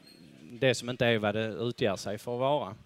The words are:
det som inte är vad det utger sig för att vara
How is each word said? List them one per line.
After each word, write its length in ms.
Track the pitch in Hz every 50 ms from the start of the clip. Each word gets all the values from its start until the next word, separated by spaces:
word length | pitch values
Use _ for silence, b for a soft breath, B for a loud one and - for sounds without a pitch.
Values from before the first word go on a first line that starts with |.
| - - - - - - - -
det 340 | - 78 127 117 127 131 120
som 160 | - 120 120
inte 160 | 123 - 127
är 120 | 117 117 110
vad 160 | 104 104 101
det 120 | 110 113
utger 500 | 110 104 78 113 123 117 - 127 107 95
sig 220 | 90 - 101 101 107
för 160 | - - 120
att 60 | 120
vara 340 | 127 135 147 147 117 92 113 - -